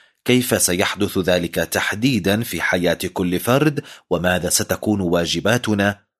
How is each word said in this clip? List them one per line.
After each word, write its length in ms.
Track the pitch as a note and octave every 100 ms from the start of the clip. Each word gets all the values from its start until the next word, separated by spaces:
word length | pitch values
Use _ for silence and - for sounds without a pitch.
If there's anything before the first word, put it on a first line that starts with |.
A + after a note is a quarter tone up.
| _ _
كيف 380 | - B2 B2 G#2
سيحدث 560 | - F2+ G2 - G2+ G2
ذلك 360 | F2 F2+ E2+
تحديدًا 880 | E2+ E2 G2 - G#2 B2+ A#2 F2 G#2
في 200 | A#2 E2+
حياة 360 | - F#2 F2 E2 F#2
كل 280 | - F2+ F2
فرد، 440 | - C3+ D3+ C#3 - - -
وماذا 380 | F2 F2+ F2+ E2+
ستكون 520 | - G#2+ F#2+ G#2+ G#2
واجباتنا، 1000 | F2+ F2 E2+ E2+ F2 A#2+ A2+ G#2 G2+ G2+ _